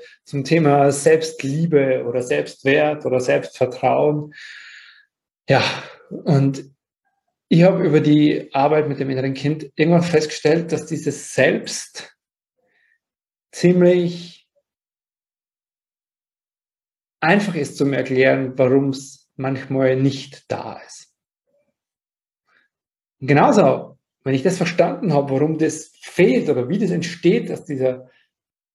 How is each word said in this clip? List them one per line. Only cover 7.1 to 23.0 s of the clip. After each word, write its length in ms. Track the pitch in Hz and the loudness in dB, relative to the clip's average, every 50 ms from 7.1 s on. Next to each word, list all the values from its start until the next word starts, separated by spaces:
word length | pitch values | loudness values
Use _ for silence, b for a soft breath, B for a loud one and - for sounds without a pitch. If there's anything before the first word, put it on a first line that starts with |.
| _ _ _ _ _ _ _ _ | _ _ _ _ _ _ _ _
ich 140 | 160 165 175 | 4 6 6
hab 180 | 190 185 180 | 6 4 2
über 180 | 180 156 147 156 | 0 2 2 2
die 540 | 139 151 151 151 147 147 151 - - - - | 4 4 4 4 4 2 0 -2 -6 -4 -2
Arbeit 340 | 139 139 151 156 151 151 | 0 0 2 2 2 0
mit 140 | 151 135 135 | -2 -4 -6
dem 80 | 139 135 | -6 -6
inneren 240 | 131 131 131 135 135 | -4 -4 -4 -4 -6
Kind 360 | - - 147 156 151 - - - | -4 -4 -4 -4 -4 -8 -10 -4
irgendwann 260 | - 156 165 175 170 | 0 2 4 4 4
festgestellt, 680 | 170 - 160 151 151 - - - - 151 160 170 170 - | 2 2 0 0 -2 -2 -6 -2 0 0 0 0 0 -4
dass 140 | 160 135 - | -6 -6 -6
dieses 480 | - 160 139 - 143 135 - - - - | -8 -8 -6 -6 -6 -8 -8 -12 -6 -2
Selbst 840 | 135 131 165 208 220 202 - - - - - _ - - - _ _ _ _ _ _ _ _ _ _ _ _ _ _ _ _ _ _ _ _ _ _ _ _ _ _ _ _ | 0 2 2 0 -2 -6 -8 -10 -12 -12 -14 _ -20 -20 -20 _ _ _ _ _ _ _ _ _ _ _ _ _ _ _ _ _ _ _ _ _ _ _ _ _ _ _ _
ziemlich 960 | - - - 175 180 180 175 175 180 180 175 170 170 - - - - _ _ _ _ _ _ _ _ _ _ _ _ _ _ _ _ _ _ _ _ _ _ _ _ _ _ _ _ _ _ _ _ _ _ _ _ _ _ _ _ _ _ _ _ _ _ _ _ _ _ _ _ _ _ _ _ _ | -6 2 2 4 4 6 4 4 4 4 0 -2 -6 -8 -14 -18 -20 _ _ _ _ _ _ _ _ _ _ _ _ _ _ _ _ _ _ _ _ _ _ _ _ _ _ _ _ _ _ _ _ _ _ _ _ _ _ _ _ _ _ _ _ _ _ _ _ _ _ _ _ _ _ _ _ _
einfach 360 | 156 160 196 208 208 190 160 | 0 2 2 2 2 -2 -4
ist 200 | 151 139 - - | -4 -6 -6 -4
zum 160 | - 143 139 | -2 -2 0
Erklären, 680 | 135 131 127 135 131 131 131 135 135 135 131 127 127 | 0 -2 -2 -2 0 2 4 4 2 0 -2 -6 -2
warum's 720 | - 131 127 135 135 139 139 131 - - - - _ _ _ _ | 0 2 2 4 2 2 0 -4 -6 -10 -16 -20 _ _ _ _
manchmal 640 | - 135 135 135 - - - 139 135 135 131 131 | -8 -6 -6 -6 -6 -6 -6 -2 0 0 0 2
nicht 520 | 131 135 139 139 - - - - - _ - | 2 0 0 -2 -4 -10 -14 -20 -20 _ -10
da 300 | 113 - - 110 - - - | -10 -10 -10 -12 -14 -16 -20
ist. 260 | - - - - _ _ _ _ _ _ _ _ _ _ _ _ _ _ _ _ _ _ _ _ _ _ _ _ _ _ _ _ _ _ _ _ _ _ _ _ _ _ _ | -20 -20 -20 -20 _ _ _ _ _ _ _ _ _ _ _ _ _ _ _ _ _ _ _ _ _ _ _ _ _ _ _ _ _ _ _ _ _ _ _ _ _ _ _